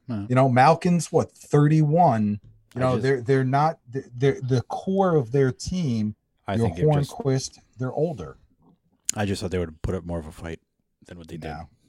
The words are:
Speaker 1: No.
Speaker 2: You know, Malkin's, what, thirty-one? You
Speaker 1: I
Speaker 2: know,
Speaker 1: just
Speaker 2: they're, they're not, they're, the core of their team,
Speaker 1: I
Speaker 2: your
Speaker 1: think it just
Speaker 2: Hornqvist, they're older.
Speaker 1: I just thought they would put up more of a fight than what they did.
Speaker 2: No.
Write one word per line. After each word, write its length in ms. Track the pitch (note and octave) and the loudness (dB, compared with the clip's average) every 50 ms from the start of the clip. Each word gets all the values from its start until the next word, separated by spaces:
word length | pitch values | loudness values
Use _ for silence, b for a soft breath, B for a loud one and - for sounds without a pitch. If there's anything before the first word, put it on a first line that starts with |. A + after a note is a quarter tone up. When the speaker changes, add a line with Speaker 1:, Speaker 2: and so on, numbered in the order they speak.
| _ - | _ -8
Speaker 1:
No. 180 | A#2 G2+ G2+ A2+ | -8 -8 -4 0
Speaker 2:
You 60 | B2 | 2
know, 120 | C3 C3+ C3+ | 2 4 4
Malkin's, 640 | A#2+ B2 B2+ D#3 E3 D#3+ - F3+ F3 E3+ D3+ - | 6 6 6 6 6 4 2 2 0 0 0 0
what, 200 | - D3+ A#2+ - - | 0 0 0 0 -6
thirty-one? 1040 | _ - - - D3 D3 D3+ D#3 D#3 D#3 D3 D3+ E3+ F3+ - A#2 A2 G#2+ G#2 G#2 G#2 - - - _ _ _ _ | _ -6 0 2 4 4 4 4 4 2 2 4 4 4 4 4 2 0 -2 -2 -4 -8 -16 -20 _ _ _ _
You 60 | B2 | -2
Speaker 1:
I 40 | C3 | 0
Speaker 2:
know, 60 | B2+ B2+ | 0 0
Speaker 1:
just 100 | A#2 A#2 | 0 0
Speaker 2:
they're, 180 | C3+ C#3 B2 | 0 0 -2
they're 220 | A#2 C3 C3+ C3 C3 | 0 0 2 2 2
not, 360 | B2+ C3 C#3 D3+ D#3+ E3 - _ B2 | 2 2 2 2 2 0 -4 _ -12
they're, 480 | A#2 C3+ - - B2 A#2+ C3+ C#3 C3+ - | -12 -12 -12 -10 -6 0 0 0 0 0
the 200 | C3+ A#2+ C3 A#2+ - - | -2 0 0 0 0 -4
core 460 | - - - F#3+ F#3+ F#3+ F#3+ F#3 E3 D3+ | -8 -8 -4 -2 0 2 2 4 2 2
of 140 | B2 A2 B2 | 0 0 2
their 180 | C#3 C3+ B2+ | 2 2 2
team, 640 | B2 - - - F#3 F#3 F3 C3+ A#2 A2 G#2+ G#2+ G#2+ - _ _ _ _ _ - | 0 -4 -8 -6 -4 -4 -2 -2 -2 -2 -2 -4 -6 -8 _ _ _ _ _ -4
Speaker 1:
I 80 | G2+ | -2
Speaker 2:
your 120 | A2+ A2+ G#2 | 0 0 0
Speaker 1:
think 120 | - - | 0 0
it 140 | C#3+ D3+ D3 | 2 2 2
just 180 | C#3+ C#3+ - | 2 0 -2
Speaker 2:
Hornqvist, 480 | - - B2 C#3 C3 C3 - - - - _ _ _ - | -8 -6 -2 -2 -2 -2 -4 -6 -12 -18 _ _ _ -10
they're 140 | B2+ B2+ - | -8 -8 -4
older. 440 | C#3+ D#3 F3 D#3 G2+ D#2+ - - - _ _ _ _ _ _ _ _ _ _ _ _ _ - - | -2 -4 -4 -4 -8 -12 -14 -16 -20 _ _ _ _ _ _ _ _ _ _ _ _ _ -8 -4
Speaker 1:
I 100 | A2 G#2 | -4 -4
just 160 | G2 G2 - | -2 -2 -4
thought 100 | G#2+ F2+ | -4 -4
they 60 | F#2+ F#2 | -4 -4
would 220 | F2 E2 D#2 D2+ | -4 -4 -8 -10
put 140 | - - F2+ | -8 -6 -6
up 100 | F#2 E2+ | -6 -6
more 140 | F2 F2 E2+ | -8 -8 -8
of 80 | D2+ D#2 | -8 -10
a 40 | |
fight 280 | D#2+ - - E2 E2 D#2 _ _ _ _ _ _ _ _ _ - | -14 -14 -12 -12 -12 -14 _ _ _ _ _ _ _ _ _ -20
than 100 | F2+ F2 | -20 -20
what 100 | E2+ D#2+ | -16 -16
they 100 | E2+ D#2+ | -16 -12
did. 120 | D2 D2+ | -12 -12
Speaker 2:
No. 200 | D2 D#2 E2+ - _ _ _ | -12 -12 -14 -18 _ _ _